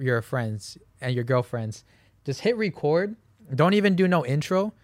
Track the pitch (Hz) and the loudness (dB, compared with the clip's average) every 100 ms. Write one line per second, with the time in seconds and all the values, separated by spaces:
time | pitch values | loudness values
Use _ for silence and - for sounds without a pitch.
0 | 131 117 - 131 110 107 - - - _ | -2 -2 -2 -4 -4 -6 -10 -18 -20 _
1 | 127 120 120 127 - 117 110 - - _ | -4 -4 0 0 0 -6 -6 -10 -18 _
2 | _ _ - 131 214 233 208 - 147 165 | _ _ -10 -4 -2 0 -2 -2 0 0
3 | 202 226 _ _ - 127 170 208 202 180 | -2 -8 _ _ -6 2 4 4 4 4
4 | 185 175 123 143 - 185 214 - | 4 2 2 -2 0 -2 -2 -8